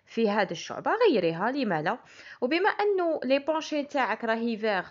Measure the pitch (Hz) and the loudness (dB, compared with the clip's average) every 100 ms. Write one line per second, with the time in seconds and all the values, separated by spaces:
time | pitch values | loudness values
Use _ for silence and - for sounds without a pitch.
0 | _ 226 214 214 190 165 - - 277 427 | _ 0 2 2 0 -4 -8 -6 -2 4
1 | 453 226 165 165 220 285 220 156 165 240 | 4 4 2 0 -2 0 0 0 -2 -4
2 | - - - - 247 330 392 381 415 381 | -8 -20 -18 -6 -2 2 2 2 0 2
3 | 339 302 254 277 285 311 294 302 277 285 | 0 0 2 0 2 -2 -2 -4 -2 -2
4 | 214 220 226 226 233 214 220 190 - | -2 -2 -2 -2 -2 -2 0 -2 -4